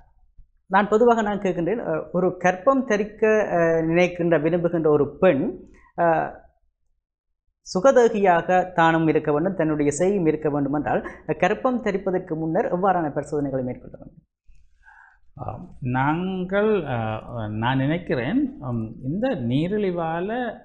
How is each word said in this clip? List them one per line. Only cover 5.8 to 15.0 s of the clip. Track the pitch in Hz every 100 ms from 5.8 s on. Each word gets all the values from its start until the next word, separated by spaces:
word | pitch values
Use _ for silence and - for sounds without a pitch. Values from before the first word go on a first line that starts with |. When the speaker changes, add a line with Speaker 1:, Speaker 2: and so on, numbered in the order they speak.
| _ -
Speaker 1:
அ, | 170 160 143 - - _ _ _ _ _ _ _ _ _ _ _ - 185
சுகதேகியாக | 269 247 233 214 196 165 170 185 180
தானும் | - 165 165 160
இருக்க | 151 151
வேண்டும், | 147 185
தன்னுடைய | 180 156 151 147 147
சேயும் | 180 202 156
இருக்க | 151 151
வேண்டும் | 143 139
என்றால், | 147 117 170 - - -
கர்ப்பம் | 151 180 214 254 240
தரிப்பதற்கு | 214 190 196 180 180
முன்னர் | 160 160 175 254 180
எவ்வாறான | 196 180 151
பரிசோதனைகளை | 147 143 147 143 131
மேற்கொள்ள | 127 120 - -
வேண்டும்? | - - _ _ - - _ _ _ -